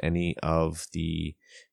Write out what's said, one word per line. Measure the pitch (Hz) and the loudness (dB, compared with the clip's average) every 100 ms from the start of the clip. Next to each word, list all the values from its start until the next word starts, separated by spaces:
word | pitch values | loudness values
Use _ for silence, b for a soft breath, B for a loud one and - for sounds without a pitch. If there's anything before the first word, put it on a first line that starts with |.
any | 82 87 85 - | 0 2 0 0
of | 80 80 80 80 - | 2 2 2 -2 -6
the | 82 82 80 80 - b b b | -4 -2 -2 -4 -8 b b b